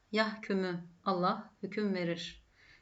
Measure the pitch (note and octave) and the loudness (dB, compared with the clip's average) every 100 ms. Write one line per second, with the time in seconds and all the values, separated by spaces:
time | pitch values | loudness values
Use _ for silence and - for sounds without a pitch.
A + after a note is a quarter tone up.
0 | _ G#3+ G#3+ G#3+ - G3 F#3 F3 - - | _ 0 2 0 -2 0 0 -2 -6 -6
1 | G3+ F3+ F3+ A3+ - - G3 G#3+ G#3 F3+ | 0 2 2 2 -4 -10 -6 -2 0 0
2 | E3+ E3+ - - - _ - - | 0 -2 -6 -12 -20 _ -20 -20